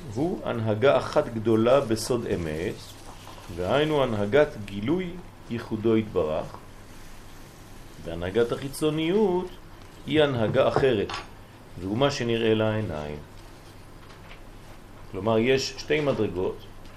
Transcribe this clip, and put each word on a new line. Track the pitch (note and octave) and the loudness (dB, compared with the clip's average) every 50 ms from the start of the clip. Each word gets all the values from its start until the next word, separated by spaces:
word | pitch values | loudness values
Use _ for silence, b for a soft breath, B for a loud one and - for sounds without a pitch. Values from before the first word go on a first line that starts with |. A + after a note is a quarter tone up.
| - C3+ G#2 | -12 -8 -4
הוא | A#2 D3+ F3+ G#3 - - | -2 -2 -2 -2 -4 -4
הנהגה | - A#2+ A2+ A2 A2 G#2+ G#2+ A#2+ C#3 C#3+ B2+ | -4 -2 -2 0 0 2 4 6 6 6 4
אחת | - - - D#3 D3 B2 | 2 2 2 0 0 0
גדולה | A2+ A2+ G#2 A#2 A2 A2 A2+ A#2 C3+ C#3+ | -2 -2 2 4 4 6 6 6 6 6
בסוד | B2 A2 A2+ A2 - - B2+ A#2 - - | 4 2 0 0 0 0 -2 0 0 -2
אמת, | G#2 E2+ E2+ D#2 D2+ D#2 F2 A2+ - - - - - - - - - - - - - - - - F2 | -2 -2 -2 -2 -4 -4 -4 -4 -6 -8 -12 -16 -16 -16 -16 -16 -16 -16 -16 -18 -16 -16 -14 -12 -8
והיינו | E2 F2+ F#2 A#2+ C#3+ D#3 D#3 D#3 C#3+ C3 | -4 -2 0 2 2 2 2 2 2 2
הנהגת | B2 A2 G2+ G2+ G#2 A#2 D3 D3+ D3 - A2+ G2+ | 2 0 0 0 2 4 4 4 4 0 -4 -10
גילוי | F#2+ G2+ G2+ G#2 B2+ E3 F#3 F#3 E3+ E3+ F3 - - - - - - | -8 -6 -4 -2 0 0 0 -2 -4 -8 -10 -14 -16 -18 -18 -10 -8
ייחודו | A#2 A2+ G#2 - A2 G#2 G#2 A2+ A2 A2 | -6 -6 -4 -4 -4 0 2 4 4 4
יתברך, | G#2+ G#2+ - F2+ D#2+ D2+ D#2 F2 - - - - - - - - - - - - - - - - - - - - - - - - - - - - - - - - D#2 | 2 2 0 0 0 2 0 -2 -4 -6 -10 -14 -16 -18 -18 -18 -18 -18 -18 -18 -16 -16 -16 -18 -18 -18 -18 -18 -18 -18 -18 -20 -20 -18 -18 -18 -18 -18 -16 -14 -10
והנהגת | E2+ E2 E2+ F2 F#2 F#2 A#2 A#2 A#2 | -8 -6 -4 -4 0 2 2 2 2
החיצוניות | C3+ - C3+ C#3 C3+ - D#3 D#3 D3+ D#3+ D#3+ E3 F#3 G#3+ A3 F#3 F3 F3+ F3+ - - - - - - - - - - - - | 0 -2 -4 -6 -4 -2 0 0 0 0 0 2 4 4 4 4 2 0 -2 -4 -8 -14 -18 -18 -18 -18 -18 -18 -18 -14 -6
היא | C3 C#3+ D#3 D3+ | 0 4 4 4
הנהגה | C#3+ B2+ A#2 A2 G#2 - C3 C3+ - | 4 4 2 2 2 4 4 4 4
אחרת, | - D3 D3 A#2+ A2+ G2+ F2+ - - - - - - - - - - - - - - - | 4 4 4 6 4 4 2 0 -4 -6 -10 -12 -16 -18 -20 -20 -20 -20 -20 -18 -12 -8
והוא | F2 F#2+ G#2 B2 | -4 -2 2 4
מה | C#3 C#3 | 4 4
שנראה | C3+ - B2 A#2 A2+ A2+ A2+ A2 A2 | 2 2 0 0 2 2 4 4 4
לעיניים. | A2 A2 A2 G#2+ G#2+ G#2+ F2 D#2 D2+ D2 D2 D2+ D2+ D#2 - - - - - - - - - - - - - - - - - - - - - - - - - - - - - - - - - - - - - | 4 4 2 2 0 -2 -2 -4 -6 -6 -6 -8 -8 -10 -14 -18 -18 -18 -18 -18 -20 -20 -20 -20 -20 -20 -18 -18 -18 -18 -18 -18 -18 -18 -18 -18 -16 -16 -18 -18 -18 -18 -18 -18 -18 -18 -18 -18 -18 -16 -12
כלומר, | - F#2+ F#2+ A2+ A2+ A2 | -10 -2 2 4 4 6
יש | A2+ C3 C3+ C3+ - - - - | 6 6 4 4 2 -2 -6 -8
שתי | - - D3+ D#3 | -2 0 0 2
מדרגות | D3 C#3 A#2+ G#2+ G#2+ F#2+ - F2+ F#2 - - - - - - - - - - | 2 2 2 2 0 0 0 0 -2 -2 -2 -6 -10 -16 -16 -16 -16 -16 -16